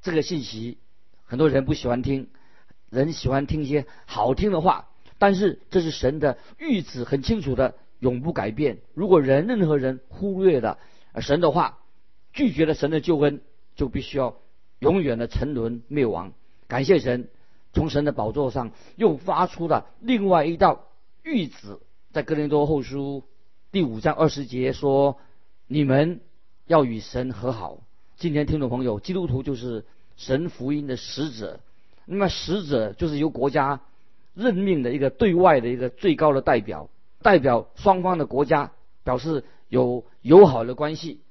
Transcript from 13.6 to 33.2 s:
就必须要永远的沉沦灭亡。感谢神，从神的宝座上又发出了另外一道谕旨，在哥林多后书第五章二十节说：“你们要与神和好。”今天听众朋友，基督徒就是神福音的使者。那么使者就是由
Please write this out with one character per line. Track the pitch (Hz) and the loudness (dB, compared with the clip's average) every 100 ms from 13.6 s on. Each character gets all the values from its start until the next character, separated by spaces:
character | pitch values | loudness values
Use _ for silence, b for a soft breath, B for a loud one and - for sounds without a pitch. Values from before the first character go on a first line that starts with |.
| - - | -20 -6
就 | 139 | -4
必 | - | -4
须 | - 143 | -6 -4
要 | 123 - - - - - | -4 -6 -20 -20 -20 0
永 | 143 190 | 2 4
远 | 147 117 | 2 -2
的 | 117 | -2
沉 | - 139 | -2 -2
沦 | 139 117 120 - | -2 -4 -6 -6
灭 | 147 120 | -2 0
亡。 | 85 95 - - - - | -2 -6 -14 -20 -20 -8
感 | 120 | -4
谢 | 139 175 | 2 2
神， | 123 123 120 - - - - | 2 -4 -6 -16 -20 -20 -6
从 | - 151 | -4 0
神 | 143 | 0
的 | 147 | -2
宝 | 117 107 | -2 -4
座 | 123 135 | -2 -4
上 | 139 113 b b - | -4 -8 b b 0
又 | 214 147 | 0 0
发 | 180 160 180 | -2 0 -2
出 | - 170 | -2 -2
了 | 135 - - | -2 -2 -12
另 | 226 240 196 | -2 0 2
外 | 175 151 | 2 2
一 | 165 | 2
道 | 185 - - - - - | 2 2 -8 -20 -20 -18
谕 | 320 269 160 | -4 -4 -4
旨， | - 101 101 - - - | -10 -18 -18 -18 -20 -8
在 | 156 | -6
哥 | 127 156 | -2 -2
林 | 147 | 0
多 | 147 147 | 2 2
后 | 151 | 0
书 | 120 139 139 139 - - - - - | -4 -8 -8 -10 -14 -20 -20 -20 -6
第 | 196 | -2
五 | 147 110 | -2 -2
章 | 156 - | -4 2
二 | 160 | 0
十 | 143 127 | 0 -8
节 | 123 127 | -4 -4
说 | 127 143 139 139 135 b b b - - | -2 0 4 2 0 b b b -20 -6
：“你 | 139 | -2
们 | 143 135 156 175 - - - - - | 2 4 2 -2 -14 -20 -20 -20 2
要 | 165 | 2
与 | 131 110 | 2 -2
神 | - 123 127 | -6 -6 -6
和 | 110 120 | -4 -6
好。” | 117 85 - - - - - | -6 -10 -12 -18 -20 -20 -6
今 | 170 | -2
天 | 147 147 | 0 0
听 | 156 | -2
众 | 131 | -2
朋 | 123 | -2
友， | 127 107 | -2 -4
基 | - | -4
督 | 185 170 | -4 -2
徒 | 123 | -4
就 | - 127 | -4 -6
是 | 123 113 - - - - | -6 -8 -10 -20 -20 -16
神 | - 135 170 | -4 -2 -2
福 | - 127 | -6 -4
音 | 147 143 | -4 -4
的 | 120 | -8
使 | - - 156 | -8 -8 -8
者。 | 110 98 - - - - - - | -8 -12 -12 -18 -20 -20 -20 -8
那 | 190 | -2
么 | 190 | -2
使 | - - 190 156 | -2 -4 -4 -2
者 | 135 107 | -2 -2
就 | - 170 | -4 -4
是 | |
由 | 147 | -2